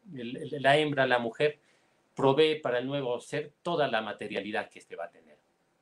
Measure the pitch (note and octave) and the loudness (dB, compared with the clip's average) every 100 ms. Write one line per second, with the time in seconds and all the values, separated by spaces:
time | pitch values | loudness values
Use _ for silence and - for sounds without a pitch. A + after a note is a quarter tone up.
0 | G3+ C#3 A#2 B2+ - C#3+ C3+ D3 D3+ C3+ | -16 -12 -10 -10 -10 0 4 4 4 2
1 | C3 B2 A#2 - D3+ - _ _ _ _ | 2 2 0 0 -2 -2 _ _ _ _
2 | _ - C3+ C#3 D#3 D3+ C3 B2 C3 C#3+ | _ 2 4 6 4 2 -2 -2 -2 -4
3 | B2+ A#2+ - D3 D#3 _ F3 E3+ C3+ A2+ | -4 -6 -6 -10 -10 _ -4 0 0 0
4 | A2 - G#2 G2+ G2+ G#2+ G2 - - F2+ | -4 -8 -8 -6 -4 -6 -6 -12 -16 -12
5 | E2+ E2 D#2 D2 _ _ _ _ | -12 _ _ _ _ _ _ _